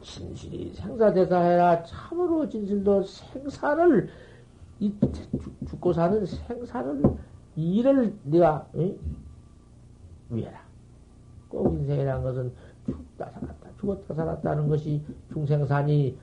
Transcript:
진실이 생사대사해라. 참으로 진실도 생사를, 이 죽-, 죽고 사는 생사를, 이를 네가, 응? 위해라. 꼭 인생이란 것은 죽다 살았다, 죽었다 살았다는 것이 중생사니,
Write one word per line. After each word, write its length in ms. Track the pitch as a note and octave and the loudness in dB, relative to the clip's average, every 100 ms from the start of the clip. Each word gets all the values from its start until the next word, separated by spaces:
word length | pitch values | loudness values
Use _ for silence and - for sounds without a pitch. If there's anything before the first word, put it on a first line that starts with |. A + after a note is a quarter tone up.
진실이 720 | - - F2 - - - - | -18 -14 -12 -12 -12 -10 -10
생사대사해라. 1080 | - G3+ A3+ A3 F3+ E3+ F3+ F3 F3 F3 E3+ | -10 -8 2 4 4 4 4 4 6 6 4
참으로 640 | - - - E4+ F4 E4 B3 | 0 -14 -8 -2 0 0 -2
진실도 560 | A3 G3 G3+ G3 G3+ | -4 -4 0 2 2
생사를, 1040 | F#3+ - - C4 C#4 - - D4 F4 B3+ D3+ - - - - - - - | 2 -6 -16 -12 -10 -4 0 4 6 6 4 -4 -20 -20 -20 -20 -20 -6
이 140 | G#2 - | -4 0
죽-, 680 | - - - - - - - | 0 -2 -8 -8 -8 -12 -12
죽고 260 | - F3+ | -4 -2
사는 320 | E3+ E3+ G#3+ F#3+ | 2 2 2 -2
생사를, 760 | - - B3 A#3+ B3+ B3+ C#4+ C#4+ - - - - - | -6 -10 -10 -10 -8 -6 0 2 0 -6 -20 -14 -6
이를 580 | E3 F#3+ B3 C#4 A3+ - | 0 2 4 4 2 -2
네가, 440 | C3+ E3 E3+ D3+ - - | 0 4 6 4 -4 -4
응? 220 | F3 - - - - - - - - - - - - - - | -4 -4 -8 -8 -12 -20 -20 -20 -20 -20 -20 -20 -20 -20 -8
위해라. 300 | A2+ - - - - - - - - - - - | -8 -6 -12 -20 -20 -20 -20 -20 -20 -20 -20 -12
꼭 240 | - F#3+ | -2 0
인생이란 500 | D#3+ C#3 C#3+ C#3 C3 | 0 0 0 0 -2
것은 280 | B2+ B2+ B2+ - - - - | -4 -4 -6 -8 -16 -12 -8
죽다 440 | - - - - | -8 -10 -14 -14
살았다, 400 | - - - - - | -12 -12 -14 -20 -8
죽었다 340 | G3+ G3 - | -6 -6 -6
살았다는 540 | D#3 D#3+ D#3+ D#3 D3+ D3 | -4 -4 -2 -2 0 0
것이 360 | D#3 D#3 D3 - - - | 0 0 -4 -4 -12 -10
중생사니, 840 | - D3 D3 C#3 C#3+ C#3+ D3 C#3 B2+ | -6 0 0 2 2 2 2 2 -2